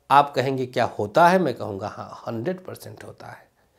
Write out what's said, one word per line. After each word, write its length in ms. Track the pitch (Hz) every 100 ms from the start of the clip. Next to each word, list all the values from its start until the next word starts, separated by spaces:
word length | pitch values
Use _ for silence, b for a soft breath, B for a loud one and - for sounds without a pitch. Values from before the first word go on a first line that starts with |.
| -
आप 240 | 139 143
कहेंगे, 320 | 135 131 131 127
"क्या 180 | 127
होता 440 | 113 - 104 151 170
है?" 100 | 190
मैं 160 | 151
कहूँगा, 340 | 113 104 98 101
"हाँ, 360 | 117 101 - -
हंड्रेड 380 | 117 131 185
परसेंट 400 | - 113 110 107
होता 220 | - 107 113
है।" 220 | - _ _ _